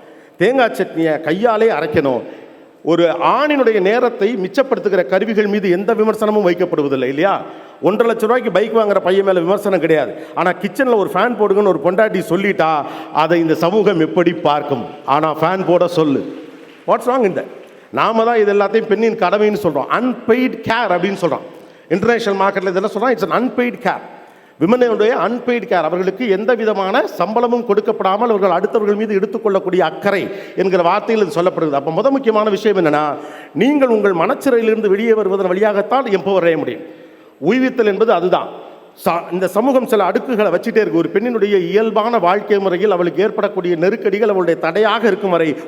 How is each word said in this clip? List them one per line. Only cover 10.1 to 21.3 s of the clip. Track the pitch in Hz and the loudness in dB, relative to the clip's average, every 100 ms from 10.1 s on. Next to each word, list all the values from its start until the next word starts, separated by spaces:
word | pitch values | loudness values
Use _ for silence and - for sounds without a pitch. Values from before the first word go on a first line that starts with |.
| - - | -6 -8
ஆனா, | - 175 | -2 0
கிச்சன்ல | - 196 - 254 226 | 0 -4 -2 2 2
ஒரு | 170 | 0
ஃபேன் | 175 233 214 | 0 0 0
போடுங்கன்னு | 208 196 202 | 0 2 2
ஒரு | 165 | 2
பொண்டாட்டி | 170 196 220 185 - | 0 2 0 0 -2
சொல்லிட்டா, | 175 196 190 160 156 135 - - | -2 0 0 0 0 -4 -10 -6
அதை | - 156 170 | 0 2 2
இந்த | 165 | 2
சமூகம் | 156 170 214 196 175 | 0 2 2 2 2
எப்படி | 156 165 180 | 0 2 0
பார்க்கும்? | 180 151 147 - 131 107 - | 2 0 0 -2 -6 -6 -10
ஆனா, | - 143 156 151 | -2 0 0 0
ஃபேன் | 160 190 165 | 0 0 2
போட | 175 175 | 2 2
சொல்லு. | - 151 131 92 - - - - - - | 0 0 0 -4 -12 -16 -20 -20 -10 -2
What's | 226 247 | -2 0
wrong | 262 | 0
in | 208 135 | 0 -2
that? | - - - - - | -8 -12 -20 -20 -8
நாம | 120 180 226 | -2 0 2
தான் | 226 233 | 2 2
இது | 208 | 2
எல்லாத்தையும் | 202 196 226 226 | 2 2 0 0
பெண்ணின் | 196 226 226 | 0 0 0
கடமைன்னு | 208 208 214 208 | 0 2 2 0
சொல்றோம். | 175 139 127 | -2 -2 -2
அன்பெய்டு | 165 247 233 - 240 254 - - | -2 -2 -2 0 2 0 -2 -4
கேர் | 226 220 | -2 0
அப்படின்னு | 175 202 190 | 0 -2 -2
சொல்றோம். | 170 | -2